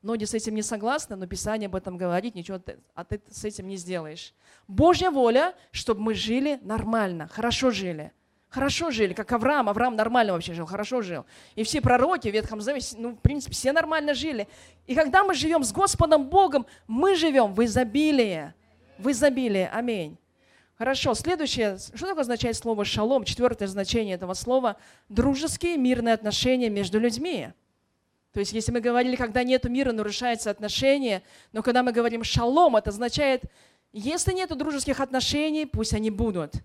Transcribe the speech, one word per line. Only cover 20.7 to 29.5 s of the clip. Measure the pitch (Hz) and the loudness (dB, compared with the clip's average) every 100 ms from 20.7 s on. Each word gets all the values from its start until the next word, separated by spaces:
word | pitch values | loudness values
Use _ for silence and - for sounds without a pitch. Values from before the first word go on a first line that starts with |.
| _ | _
Хорошо, | 233 269 285 | -4 -2 0
следующее. | 220 - 359 302 - 214 190 | -2 -2 -2 -2 -2 -2 -4
Что | - 220 370 | -12 -10 -6
такое | 349 | -4
означает | 247 240 247 226 | -2 -2 -4 -4
слово | 233 214 | -4 -4
«шалом»? | 202 214 214 269 | -2 0 2 0
Четвёртое | 202 - 240 233 196 | 0 0 0 0 -6
значение | 190 196 233 214 180 | -4 -2 -2 -2 -6
этого | 180 | -6
слова — | 185 - 254 247 202 - _ _ | -8 -2 0 0 -4 -14 _ _
дружеские, | 208 247 269 311 - 339 330 | 0 2 2 -2 -4 -2 0
мирные | 247 247 233 | 2 2 2
отношения | 226 214 - 247 254 240 | 0 0 -2 0 2 0
между | 202 190 208 | -2 -2 0
людьми. | 240 226 320 277 139 - _ _ _ _ _ _ _ | 0 -2 -4 -4 -8 -14 _ _ _ _ _ _ _
То | - | -6
есть, | 202 | -4
если | 220 220 | -2 -2
мы | 240 | 0
говорили, | 233 240 247 | 2 2 2
когда | 247 247 214 | 0 -2 -2
нету | 247 | 2